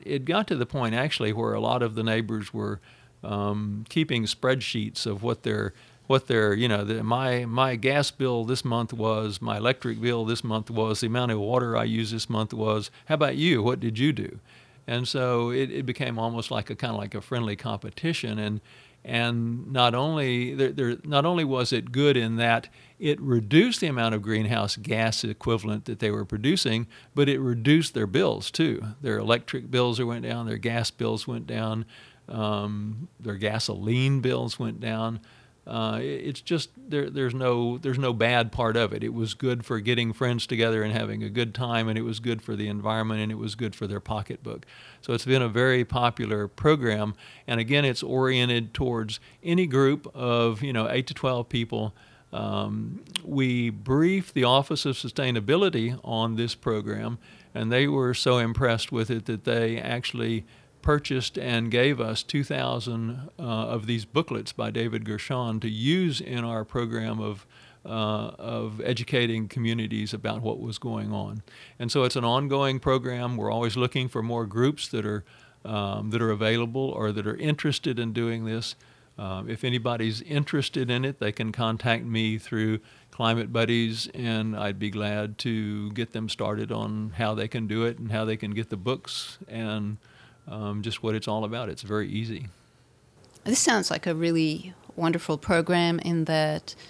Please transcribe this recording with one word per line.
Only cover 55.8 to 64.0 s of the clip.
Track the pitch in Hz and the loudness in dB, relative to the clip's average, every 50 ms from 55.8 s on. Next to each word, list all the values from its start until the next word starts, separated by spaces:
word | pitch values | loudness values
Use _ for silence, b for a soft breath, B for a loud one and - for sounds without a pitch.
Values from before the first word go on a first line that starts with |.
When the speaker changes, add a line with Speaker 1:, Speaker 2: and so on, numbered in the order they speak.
| 113 117 127 - - | 0 -2 -4 -6 -6
Speaker 1:
on | - 117 110 113 113 113 | -4 -2 0 0 0 0
this | 110 117 113 - | 0 -2 -2 -4
program, | - - 123 110 107 104 107 104 104 110 117 117 113 B B B B B B - | -4 -2 -2 -2 -2 -2 -4 -4 -4 -4 -6 -6 -8 B B B B B B -6
and | 117 113 110 120 | -4 0 2 4
they | 127 139 143 | 4 4 4
were | 147 135 127 123 123 | 4 2 2 2 0
so | - - 135 127 123 | 2 4 4 4 4
impressed | 117 113 113 - 131 120 113 110 - - - | 4 2 2 2 2 4 2 2 0 -2 -2
with | 117 113 - | -2 0 0
it | 120 113 110 | -2 -2 -2
that | - 113 101 - | -4 -6 -2 0
they | 127 117 117 117 113 113 117 | 0 2 2 2 0 0 -2
actually | - 120 117 123 120 - - 123 113 113 113 110 110 b b b b b b _ - | -4 -4 -4 -4 -4 -6 -6 -4 -2 -2 -2 -2 -4 b b b b b b _ 2
purchased | 151 147 147 147 - 139 131 120 - - 127 | 2 2 2 2 0 -2 -2 -2 -2 -6 -4
and | 127 127 120 117 117 117 | -2 0 0 0 0 2
gave | 110 120 127 143 143 123 | 4 4 4 4 4 2
us | 117 110 110 - - | 0 -2 -2 -4 -4
two | - - 143 135 | -2 -2 -2 -2
thousand, | - 147 135 127 127 123 120 101 120 117 113 113 113 120 131 135 160 - - | 0 -2 -2 -2 -2 -2 -2 -2 -4 -4 -2 -4 -4 -4 -6 -10 -12 -12 -8
uh, | 156 | -6
of | 120 113 110 113 113 120 117 104 | -4 -2 -2 -2 -2 -4 -4 -2
these | 113 120 113 | -2 -2 -2